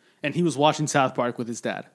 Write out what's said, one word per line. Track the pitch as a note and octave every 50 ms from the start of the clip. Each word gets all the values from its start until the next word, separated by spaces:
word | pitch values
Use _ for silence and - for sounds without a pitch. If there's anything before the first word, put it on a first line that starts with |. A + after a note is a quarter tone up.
| _ _ _ _ -
and | C#3+ A2+
he | E3 F3
was | E3 B2+
watching | C3 D3 D#3 C#3+ - D3+
South | C#3 - C#3+ C3+ B2 -
Park | - B2 A#2+ A#2
with | - A#2+ A2+
his | A#2 -
dad. | - A#2 G2 - - -